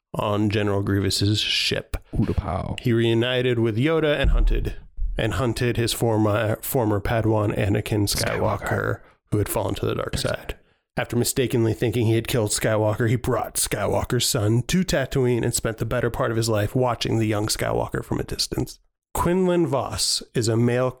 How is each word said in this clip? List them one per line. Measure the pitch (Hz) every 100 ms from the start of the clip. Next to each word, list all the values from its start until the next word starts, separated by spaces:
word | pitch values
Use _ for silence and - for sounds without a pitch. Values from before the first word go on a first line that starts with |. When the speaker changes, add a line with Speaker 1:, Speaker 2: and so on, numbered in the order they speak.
| _
Speaker 1:
on | - 110 104 107
General | 104 104 98
Grievous's | 101 98 98 - 101 107
ship. | - - - - - - - -
Speaker 2:
Utapau. | 107 - 85 90 - 101
Speaker 1:
He | 123
reunited | 117 117 110 123 127 127 113
with | 113 107
Yoda | 151 160 151 147
and | 139
hunted, | - - 113 110 - - - - -
and | 113 -
hunted | 123 110 123 113
his | 117
former, | - 117 107 107 107 107 110
former | - 135 110 101
Padawan | - 117 110 107 107 120
Anakin | 110 113 - 107 101
Skywalker, | - 110 110 107 -
Speaker 2:
Skywalker. | - 107 - 110 - _ _
Speaker 1:
who | 104
had | 98
fallen | - 101 101
to | 110
the | -
dark | -
Speaker 2:
Dark | -
Speaker 1:
side. | - -
Speaker 2:
side. | - - _ _ _ -
Speaker 1:
After | 117 117
mistakenly | 117 - 120 120 110
thinking | 104 120 123 110
he | 113
had | -
killed | 127 104
Skywalker, | - 123 107 107 104 117
he | 123
brought | - 113 - -
Skywalker's | - 110 95 101 - 123 -
son | 127 104 117
to | - 180
Tatooine | 185 156 127 139 123 120
and | 120
spent | - 117 110
the | 113
better | 123 120
part | - 113
of | 113
his | 113
life | 107 104 131
watching | 127 113 - 113
the | 107
young | 104 107
Skywalker | - 113 110 - - -
from | -
a |
distance. | - - - - 127 - _ _ _
Quinlan | - 170 185 185 175 151
Voss | 131 - 104 - - -
is | - 110
a | 113
male | 120 123 127 -